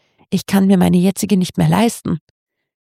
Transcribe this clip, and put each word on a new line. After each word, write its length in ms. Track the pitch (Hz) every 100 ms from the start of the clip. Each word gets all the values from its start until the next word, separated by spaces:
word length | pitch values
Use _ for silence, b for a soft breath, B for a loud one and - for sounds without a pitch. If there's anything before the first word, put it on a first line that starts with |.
| _ _ _
Ich 160 | 190 -
kann 200 | 196 196
mir 100 | 190
meine 180 | 180 180
jetzige 400 | 190 - 196 196
nicht 220 | 180 -
mehr 100 | 156
leisten." 500 | 175 233 - - 160 - _ _ _ _ _